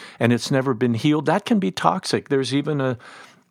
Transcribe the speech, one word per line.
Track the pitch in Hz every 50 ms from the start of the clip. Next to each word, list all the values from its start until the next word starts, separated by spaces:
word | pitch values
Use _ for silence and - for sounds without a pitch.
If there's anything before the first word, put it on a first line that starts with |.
| - - - -
and | 117 117 120
it's | 113 - -
never | 143 135 127 139 127
been | 110 127 120 117
healed, | 110 110 147 151 156 143
that | 143 160 202 208
can | - 240 202
be | 185 190
toxic. | - - - 165 175 190 - - - 107 -
There's | - 143 135 131 117 131
even | 143 143 156 151 143
a, | 135 131 123 117 - - - - - - - _ _ _